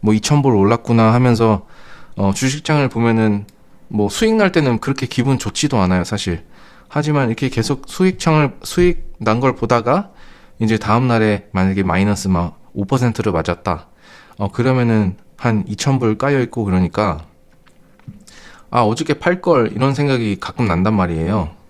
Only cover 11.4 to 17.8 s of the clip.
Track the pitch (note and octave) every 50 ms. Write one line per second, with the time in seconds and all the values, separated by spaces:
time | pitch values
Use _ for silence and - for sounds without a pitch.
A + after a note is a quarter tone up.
11.4 | - - - F#2+ F#2 F#2+ F#2+ G2 F#2+ F#2+ E2+ F2+ G2 G#2 G2+ G2 - F#2+ F#2 F2
12.4 | F2 E2+ - - - - - - G2+ F#2+ C#3 B2+ B2+ A#2+ A2 - A#2 G#2+ F2+ E2
13.4 | D#2+ - F2 - - F#2 E2+ D#2+ - _ _ _ _ - - - - - - -
14.4 | G#2 F#2+ - - B2 C3 C3 C3 A#2+ A#2 A2+ A2 G#2 F#2 F#2+ - - - _ -
15.4 | - A#2+ A2+ G#2+ F#2+ - G#2+ - - C#3+ C3+ B2+ B2+ A2 G#2+ G#2+ - C#3 C#3+ C#3
16.4 | B2 - - A#2+ A2 G2 F#2 F#2 F2+ E2+ - - G#2+ G2 D#2+ D2+ D#2 - _ _
17.4 | _ _ - _ _ - _ _